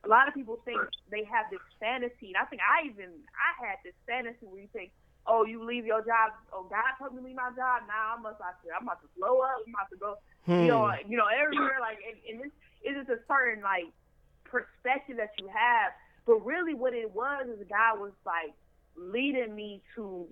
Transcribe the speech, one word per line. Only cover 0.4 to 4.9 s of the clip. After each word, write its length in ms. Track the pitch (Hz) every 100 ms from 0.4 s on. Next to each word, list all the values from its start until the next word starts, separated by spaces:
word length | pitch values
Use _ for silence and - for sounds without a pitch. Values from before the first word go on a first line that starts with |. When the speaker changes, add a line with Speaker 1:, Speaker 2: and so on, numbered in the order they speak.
| 226 233
Speaker 1:
think 140 | - 233
Speaker 2:
Right. 160 | - - _
Speaker 1:
they 120 | 214 208
have 240 | 226 214
this 80 | 190 - _
fantasy, 500 | 220 254 240 240 208
and 60 | 185
I 80 | 262
think 160 | 262
I 220 | 190 302 302
even, 220 | 202 185 165 - -
I 160 | 302 339 233
had 100 | 190
this 120 | 180 - -
fantasy 400 | 240 240 233 214
where 140 | 190
you 80 | 202
think, 200 | 220 190